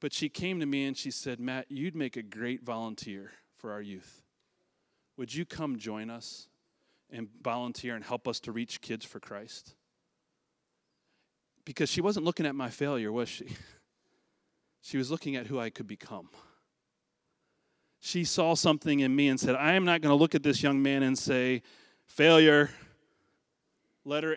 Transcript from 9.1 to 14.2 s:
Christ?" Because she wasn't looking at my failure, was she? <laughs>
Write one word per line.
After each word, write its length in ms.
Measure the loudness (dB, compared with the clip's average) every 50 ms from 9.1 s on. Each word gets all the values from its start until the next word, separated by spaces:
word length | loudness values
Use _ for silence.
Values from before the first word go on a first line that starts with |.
| -16 -18
Christ?" 560 | -16 -14 -14 -14 -14 -14 -18 -18 -20 -20 -20 _ _ _ _ _ _ _ _ _ _ _ _ _ _ _ _ _ _ _ _ _ _ _ _ _ _ _ _ _ _ _ _ _ _ _ _ _ _
Because 240 | -10 -4 -2 -2 0
she 120 | 0 0
wasn't 240 | 0 0 0 0 0
looking 200 | -2 0 0 -2
at 100 | -2 -2
my 140 | -4 -6 -8
failure, 420 | -6 -4 -2 -2 -2 -2 -2 -2
was 180 | -2 -4 -4 -4
she? 180 | -6 -10 -12 -14
<laughs> 40 | -14 -16 -16 -20 -20 -20 _ _ _ _ _ _ _ _